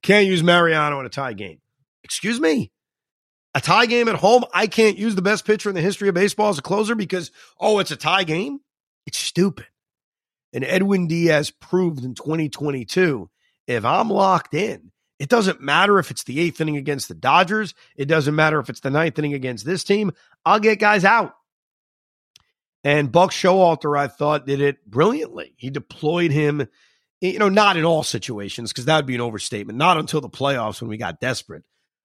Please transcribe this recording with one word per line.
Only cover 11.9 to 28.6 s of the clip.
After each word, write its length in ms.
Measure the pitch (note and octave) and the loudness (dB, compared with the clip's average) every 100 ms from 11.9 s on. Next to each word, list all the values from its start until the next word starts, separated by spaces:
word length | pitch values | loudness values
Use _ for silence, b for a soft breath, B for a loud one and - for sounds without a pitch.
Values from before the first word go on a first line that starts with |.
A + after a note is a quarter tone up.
| D3+ | -2
in 120 | B2 A#2 | -8 -10
twenty 320 | - D#3+ D#3 | -6 -4 -4
twenty-two, 840 | - D3 C3+ A2+ - F3+ C3 F2 _ _ _ - | -4 -6 -6 -4 0 0 0 -8 _ _ _ -4
if 160 | A#2+ | -2
I'm 260 | A2 E3 A3 | 0 0 0
locked 440 | G3+ G3 F3+ - | 2 2 2 0
in, 380 | D3 F#3 - - _ _ _ | -4 -4 -6 -14 _ _ _
it 80 | C#3+ | 0
doesn't 320 | A#3+ F#3+ E3+ | 2 2 -2
matter 400 | C3+ D3 G3 G3+ | 0 2 4 2
if 120 | E3 | 0
it's 120 | A#2 | -8
the 160 | - C3+ | -8 -4
eighth 220 | E3+ - | -4 -2
inning 160 | D#3 D3 | -4 -4
against 300 | C#3 C#3 - | -4 -6 -8
the 60 | |
Dodgers. 600 | D#2+ C#3 D#3 F#3 G#3+ G#3 - b b | -4 2 4 4 0 -4 -12 b b
It 80 | C#3 | 0
doesn't 300 | D#3+ C#3 D3+ | 0 2 2
matter 240 | D#3 D3+ | 2 2
if 100 | B2+ | -4
it's 100 | C3 | -8
the 100 | C3+ | -4
ninth 300 | C#3 D#3+ C#3 | 0 -2 -2
inning 140 | D3+ | -6
against 320 | C#3+ C3 A#2+ A2+ | -4 -8 -8 -6
this 180 | F#3 | -6
team. 300 | - G3+ G#3 b b b - | 0 0 0 b b b 2
I'll 140 | G#3 | 4
get 200 | G#3+ G#3+ | 4 2
guys 240 | G#3+ G#3 | 2 4
out. 320 | F#3 A#3 F3+ - _ _ _ _ _ _ _ _ _ _ _ _ _ _ | 4 4 2 -8 _ _ _ _ _ _ _ _ _ _ _ _ _ _
And 280 | C#3+ D3 C#3+ | 0 0 2
Buck 200 | D#3 F3+ | 4 2
Showalter, 680 | - F#3 F#3+ F3+ D#3+ D3+ D3 | 2 2 4 4 2 -2 -2
I 80 | C#3+ | -2
thought, 400 | - D3 D3+ C#3 | -2 -2 -2 -2
did 140 | C#3 | 0
it 280 | C#3+ C#3 _ | 0 -2 _
brilliantly. 640 | A2 F3 C#4 - - - _ | 0 2 2 -6 -10 -16 _
He 120 | B2+ | -12
deployed 640 | C#3 - - D3+ F3 E3+ | -12 -12 -6 -2 0 0
him, 360 | D3 D3 D3 C#3 _ _ _ _ _ | 2 0 0 -6 _ _ _ _ _
you 180 | F3+ F3+ | -4 0
know, 120 | G#3 | 2
not 280 | F#3+ G#3 F3+ | 4 4 4
in 60 | |
all 200 | D#3+ D#3+ | 2 0
situations, 680 | - A#2+ - A2 G2+ - | -2 -6 -8 -10 -10 -10